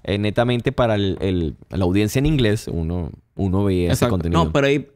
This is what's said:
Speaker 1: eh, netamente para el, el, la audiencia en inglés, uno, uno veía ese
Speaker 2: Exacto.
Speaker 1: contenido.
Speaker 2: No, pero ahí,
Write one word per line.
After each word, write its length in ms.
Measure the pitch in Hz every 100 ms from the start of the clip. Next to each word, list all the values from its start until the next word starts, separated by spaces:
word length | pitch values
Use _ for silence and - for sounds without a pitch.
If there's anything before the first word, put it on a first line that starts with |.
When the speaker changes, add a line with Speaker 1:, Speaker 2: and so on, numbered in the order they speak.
Speaker 1:
eh, 140 | - 101
netamente 560 | 107 107 120 120 -
para 220 | - 117 104
el, 220 | 98 -
el, 340 | 98 90 78 - -
la 160 | 87 90
audiencia 340 | 98 104 131
en 60 | 147
inglés, 420 | 151 110 107 -
uno, 420 | 85 82 90 80 - _ -
uno 280 | 95 92
veía 200 | 101 90 87
ese 80 |
Speaker 2:
Exacto. 160 | - 123 95
Speaker 1:
contenido. 280 | 82 160
Speaker 2:
No, 80 | 110
pero 160 | 139 139
ahí, 220 | 147 -